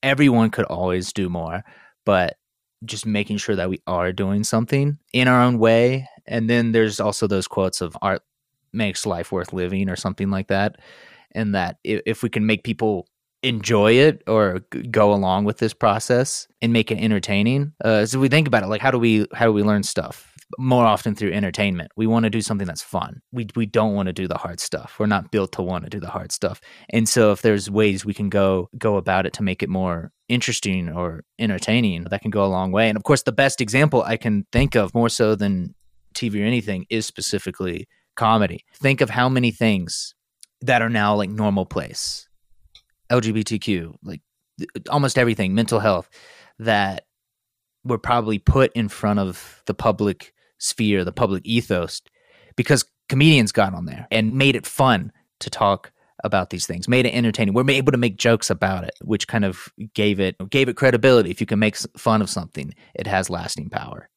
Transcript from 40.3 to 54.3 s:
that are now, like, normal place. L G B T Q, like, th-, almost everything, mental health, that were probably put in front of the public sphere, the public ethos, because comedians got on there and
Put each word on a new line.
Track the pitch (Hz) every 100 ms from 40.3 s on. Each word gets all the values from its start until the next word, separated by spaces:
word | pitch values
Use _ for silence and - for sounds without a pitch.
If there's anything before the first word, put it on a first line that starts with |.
| _ _ _
that | 123 123
are | 113
now, | 113 104 104
like, | 95
normal | 110 107 98 92
place. | - - - - - - _ _ _ _ _ _ _ _
L | 123
G | 110
B | 110
T | 104 110
Q, | - 95 82 -
like, | - 80 _ _ _ -
th-, | - - -
almost | 147 139 131
everything, | 120 107 95 98
mental | 113 113
health, | 107 92 - - - - _ _
that | 113 104 98 92 _ _ _ _ _ _ _ _
were | 127 117
probably | - 120 110 104
put | - 135 131
in | 120 107
front | - 104 101
of | 95 90 - - -
the |
public | 101 113 98 104 90 - _ _ _
sphere, | - - 107 98
the | 90
public | - 117 95 -
ethos, | 117 - 92 85 - _ _ _ _ _ -
because | 127 139 - _ _
comedians | 135 156 151 107
got | - 110
on | 87 85
there | 65 -
and | 110 110